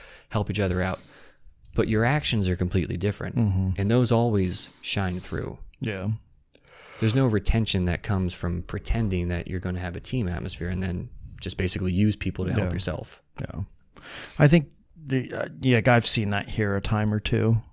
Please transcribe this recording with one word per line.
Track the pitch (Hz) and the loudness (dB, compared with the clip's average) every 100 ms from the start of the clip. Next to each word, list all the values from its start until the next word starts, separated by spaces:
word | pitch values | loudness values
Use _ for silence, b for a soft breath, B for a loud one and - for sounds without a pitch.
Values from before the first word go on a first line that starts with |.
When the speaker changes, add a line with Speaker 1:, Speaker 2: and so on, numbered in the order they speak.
| B B B | B B B
Speaker 1:
help | 110 101 | -4 -2
each | 98 | 0
other | 98 90 | 0 0
out." | 92 - - b b b b - - | -2 -4 -10 b b b b -20 -8
But | - 107 | -2 0
your | 107 | 2
actions | 117 147 - 113 92 | 2 0 0 0 2
are | 87 | 0
completely | 90 95 78 87 | 0 0 0 -2
different. | 98 - - - | -2 -2 -4 0
Speaker 2:
Mm-hmm. | 110 92 95 90 | 2 2 0 0
Speaker 1:
And | 98 | 2
those | 120 120 | 4 4
always | 117 120 104 92 85 - - | 4 4 2 2 -2 -6 -10
shine | - - 95 90 | -6 -2 -2 -2
through. | - 147 - - - - | -6 -6 -6 -10 -16 -8
Speaker 2:
Yeah. | 117 98 101 110 - _ _ _ B B B B | -6 -4 -4 -4 -8 _ _ _ B B B B
Speaker 1:
There's | 113 127 | 0 4
no | 131 | 2
retention | 107 - 113 110 98 90 | 2 2 2 2 0 0
that | 85 | -2
comes | - 95 90 | -2 -2 -2
from | - 90 87 | -2 -4 -4
pretending | - - - 117 110 92 87 | -6 -8 -2 0 0 0 0
that | 87 - | -2 -4
you're | 92 | -6
gonna | 92 90 | -4 -4
have | 90 85 | -6 -8
a | |
team | - 131 95 | -6 -4 -2
atmosphere | 87 - - 87 | -4 -6 -6 -6
and | 92 | -4
then | 92 87 123 - - - | -4 -4 -6 -12 -16 -10
just | - - | -8 -4
basically | 95 104 92 | -2 0 0
use | 90 107 104 | 2 2 2
people | 98 92 92 | -4 -4 -2
to | |
help | 104 92 | 0 0
Speaker 2:
Yeah. | |
Speaker 1:
yourself. | 87 90 80 - - _ - | -2 -4 -6 -10 -18 _ -12
Speaker 2:
Yeah. | - - - - _ - B B B B | -10 -8 -10 -12 _ -20 B B B B
I | 147 | 6
think | 170 139 - _ - 147 | 6 4 -10 _ -16 -4
the, | 135 113 | -2 -2
uh, | 104 - - | -6 -8 -2
yeah, | 135 117 131 | 4 4 6
I've | 120 - | 4 4
seen | - 104 | 0 0
that | 101 - | -2 -2
here | - 104 98 | -2 0 0
a | |
time | - 107 107 | 0 0 2
or | 107 | 0
two | - 110 107 110 - | 0 2 4 2 0